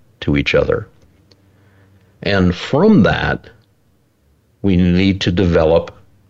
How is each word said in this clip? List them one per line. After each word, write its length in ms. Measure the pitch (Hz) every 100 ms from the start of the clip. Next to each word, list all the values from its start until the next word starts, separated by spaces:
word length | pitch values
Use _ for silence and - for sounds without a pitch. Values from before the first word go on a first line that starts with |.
| _ -
to 160 | - 71
each 180 | 69
other. 340 | 73 - - - _ _ _ _ _ _ _ _ _ _ _ _ _
And 320 | - 101 90
from 480 | 87 - 139 214 185
that, 480 | 85 78 76 - - - _ _ _ _ _ _ _ _ _ _
we 140 | 98 90
need 440 | 90 90 98 95
to 100 | 98
develop 600 | 90 90 82 80 82 - - _ _ _